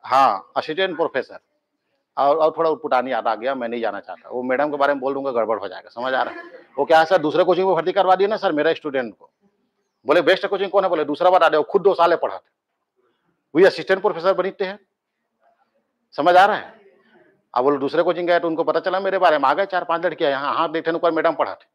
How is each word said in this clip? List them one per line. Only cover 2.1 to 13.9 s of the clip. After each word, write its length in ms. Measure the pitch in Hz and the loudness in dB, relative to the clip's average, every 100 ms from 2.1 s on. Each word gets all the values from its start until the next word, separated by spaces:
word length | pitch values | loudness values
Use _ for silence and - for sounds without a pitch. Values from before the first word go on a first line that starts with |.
| - | 0
और, 200 | 135 160 | 2 4
और 160 | 156 156 | 2 2
थोड़ा 120 | 165 | -2
उटपुटानी 420 | 151 147 127 127 | -2 0 -2 0
याद 160 | 117 113 | -2 -2
आ 80 | 110 | -4
गया, 200 | 120 135 | -4 -4
मैं 140 | 120 | -6
नहीं 120 | 120 | -4
जाना 180 | 113 98 | -6 -6
चाहता। 300 | 95 90 98 | -14 -18 -12
वो 140 | 120 | -8
madam 280 | 127 131 147 | -4 -2 -2
के 60 | 147 | 0
बारे 160 | 139 | 0
में 80 | 143 | 0
बोल 120 | 135 | -4
दूंगा, 180 | 139 139 | -4 -4
गड़बड़ 280 | 117 107 107 | -4 -2 -4
हो 80 | 98 | -6
जाएगा, 220 | 87 - | -14 -16
समझ 240 | 120 127 | -8 -4
आ 100 | 127 | -2
रहा 100 | 120 | -4
है? 100 | 92 - - - - | -8 -16 -20 -14 -6
वो 80 | 139 | 4
क्या 140 | 160 | 4
है 60 | 160 | 4
सर, 120 | 185 | 2
दूसरे 260 | 151 147 | 2 0
coaching 240 | 175 175 190 | 2 2 2
में 80 | 165 | 0
भर्ती 160 | 165 | 0
करवा 240 | 196 185 185 | 0 2 2
दिए 120 | 202 | 2
ना 100 | 214 | 0
sir 140 | 190 | -2
मेरा 220 | 151 151 | 0 0
student 420 | 156 151 135 117 95 | -2 -4 -6 -6 -12
को। 100 | - _ _ _ _ _ _ _ 123 | -20 _ _ _ _ _ _ _ 0
बोले, 160 | 165 | 2
"best 260 | 151 185 196 | 4 0 0
coaching 240 | 196 196 | -4 0
कौन 120 | 196 | 0
है?" 60 | 185 | 0
बोले, 140 | 170 | -2
"दूसरा 260 | 143 143 175 | -2 2 4
बता 200 | 185 165 | 4 4
दे।" 80 | 151 | 2
वो 60 | |
खुद 180 | 147 202 | 0 2
दो 120 | 185 | 2
साल 220 | 170 175 165 | 4 2 2
पढ़ा 220 | 120 95 | -2 -8
थे, 120 | _ _ _ _ _ _ _ _ _ _ _ 151 | _ _ _ _ _ _ _ _ _ _ _ 4
वही 100 | 185 | 4
assistant 360 | - 160 | 2 -2